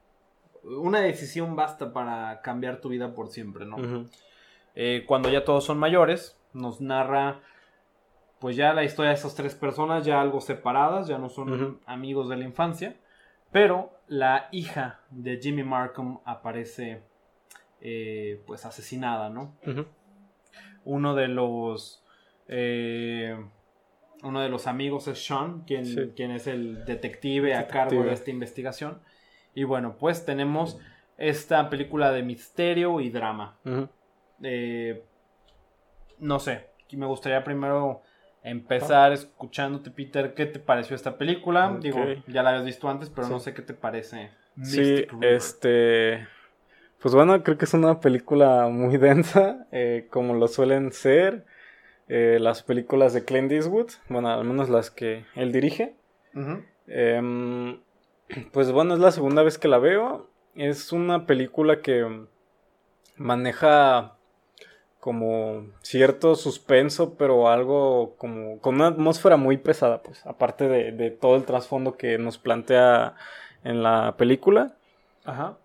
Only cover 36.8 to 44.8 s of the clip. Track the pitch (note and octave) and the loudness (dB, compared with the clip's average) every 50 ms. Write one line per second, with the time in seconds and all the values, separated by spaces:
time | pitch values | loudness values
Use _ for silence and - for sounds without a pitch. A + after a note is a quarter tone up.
36.8 | _ _ - C#3 C#3 C3+ C3+ C3 - C3+ C3 C3+ C3 D3 C#3+ C#3 C#3 C#3 C#3+ C#3+ | _ _ -12 -10 -6 -6 -6 -6 -4 -2 -2 -2 -2 -2 -6 -6 -4 -2 -2 -2
37.8 | C#3+ C#3 B2+ A2+ _ _ _ _ _ _ _ _ - A#2 A#2+ A#2+ A#2 - C3 B2 | -2 -2 -6 -6 _ _ _ _ _ _ _ _ -14 -12 -12 -10 -6 -2 -2 -2
38.8 | C#3 D3 D3 C#3 C#3 C#3+ C#3+ C#3 C#3+ - _ - B2+ A#2 - - C#3 C#3 C#3+ C#3 | 0 4 6 8 8 6 6 2 -6 -12 _ -20 -20 -16 -8 -8 -6 -6 -6 -8
39.8 | C#3+ C3+ B2+ - C#3 C3+ - C#3+ C3+ C3+ - - D3+ D3 D3+ - - - C3 A#2+ | -12 -14 -16 -16 -14 -8 -4 -4 -4 -4 -4 -6 -6 -6 -6 -8 0 0 0 0
40.8 | A#2 - C#3 B2+ - C3 B2 - D3 D#3+ F3 F3 - F3 F3 F3 F#3 G3 F#3+ F3+ | 0 -6 -8 -8 -8 -8 -8 -4 -2 -2 -2 -4 -2 0 2 2 2 2 0 -4
41.8 | D#3+ D3 C3+ B2+ C3 C#3 C3+ C#3 C3 - B2 C3 B2+ C3 B2+ C3 B2+ B2+ B2 - | -4 -4 -2 -2 -2 -2 -4 -6 -10 -6 -2 0 2 2 2 0 -2 -6 -10 -8
42.8 | - C#3 C3+ C#3 D#3 D3+ - - B2 B2 B2+ B2 A#2+ C#3 B2+ - A#2 - - - | -6 -6 -6 -6 -8 -12 -8 -8 -6 -4 -6 -6 -8 -10 -12 -14 -14 -16 -14 -10
43.8 | - A2+ A2 A2+ A2 - - A2+ G#2 G#2 _ _ _ _ _ - C3 C3+ C#3 C#3+ | -8 -8 -6 -6 -10 -10 -14 -16 -16 -16 _ _ _ _ _ -14 -10 -4 0 2